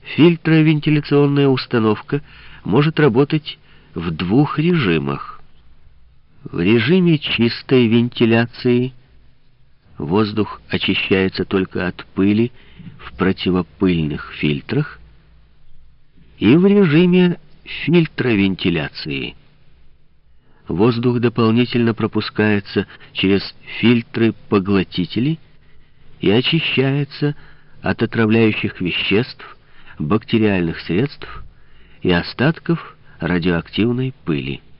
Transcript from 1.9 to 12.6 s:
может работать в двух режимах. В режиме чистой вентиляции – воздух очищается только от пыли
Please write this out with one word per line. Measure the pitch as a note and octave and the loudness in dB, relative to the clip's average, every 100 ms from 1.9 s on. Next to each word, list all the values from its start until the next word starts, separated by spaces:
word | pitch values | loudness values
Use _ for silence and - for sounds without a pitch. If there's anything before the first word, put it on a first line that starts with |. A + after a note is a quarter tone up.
| G#2+ - C#3+ - - - - | 0 -4 -8 -8 -20 -20 -14
может | - G#2+ D3+ D#3 | 0 0 2 2
работать | D3 A2+ D3 D#3 - - _ - - | 2 2 0 -2 -6 -20 _ -20 -14
в | - E2+ | -8 -8
двух | D#2 F2+ A#2 D3 - | -6 0 2 2 0
режимах. | E3 F3 G#2+ D#2+ C#2 C#2 - - - - - - - - - - _ - | 0 0 2 0 -2 -6 -10 -18 -20 -20 -20 -20 -20 -20 -20 -20 _ -20
В | - - | -12 -2
режиме | F2 A#2 A2+ F#3 F3 D#3 | 2 2 4 2 4 2
чистой | - - A#2 - - C3 A#2 | -2 0 -2 -2 0 2 4
вентиляции – | A#2 A#2+ - A#2 A2+ A#2 - B2+ A#2+ B2+ - _ - - _ _ _ - _ _ - | 2 0 0 2 2 0 -2 0 0 -2 -8 _ -20 -20 _ _ _ -20 _ _ -12
воздух | C#2+ G2 G#2 G#2+ G2+ - - | -2 0 0 -2 -4 -8 -8
очищается | F#2+ - F#2+ - F#2+ F#2+ - | -4 -2 -4 0 0 0 -2
только | F#2 G2 F#2 F#2 F2+ | -2 -2 -2 -4 -6
от | - - | -8 -12
пыли | - G2 G#2 A#2+ - | 0 2 2 0 -4